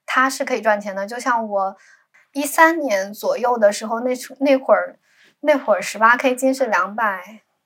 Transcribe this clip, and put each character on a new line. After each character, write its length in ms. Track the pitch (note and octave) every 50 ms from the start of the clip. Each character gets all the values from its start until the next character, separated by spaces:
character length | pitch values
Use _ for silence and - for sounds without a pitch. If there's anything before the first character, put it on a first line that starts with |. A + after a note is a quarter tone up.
| _
它 240 | - - B3+ C4 C4+
是 140 | C4+ - C#4
可 100 | - B3+
以 60 | A3
赚 200 | G#3+ A3 G#3 G3+
钱 140 | G3+ G#3 F#3+
的。 100 | G3 G3
就 140 | G#3 A#3+ A#3+
像 300 | - C4 A#3+ A3+ A3+ G#3+
我 280 | G3+ G3 F#3+ F#3+ G3 - _ _ _ _ _ _ _ _ _ _ -
一 120 | C#4 D4
三 320 | C#4+ - E4 D#4+ D#4+ E4 E4
年 340 | D4 B3+ G3+ F#3+ F#3+ G3+ G#3
左 240 | - - F#3+ F3+
右 220 | F#3 A#3 A#3+ B3 A#3
的 140 | G#3 G3+ G#3
时 120 | - A3
候， 160 | A3 A3+ A3+
那 140 | B3 B3+ B3+
出， 220 | B3+ - - C4 -
那 160 | C4+ C#4+ C4+
会 180 | C4 C4+ - G#3
儿， 240 | F3+ F3+ - - _ _ _ _ _ _ _ _ _
那 160 | - D4 D4
会 180 | C4+ C4+ - G3+
儿 80 | F3+ -
十 160 | - - G#3
八 180 | A3 A3+ A#3+
K 200 | B3+ - C4 B3+
金 180 | B3 C4+ C4 C4
是 120 | C4+ C4
两 280 | A3+ G3+ F3 F3+ F#3+ G#3
百， 480 | A3+ A3+ G#3 F#3+ F#3 F3+ G3+ A3 G#3+ _ _ _ _ _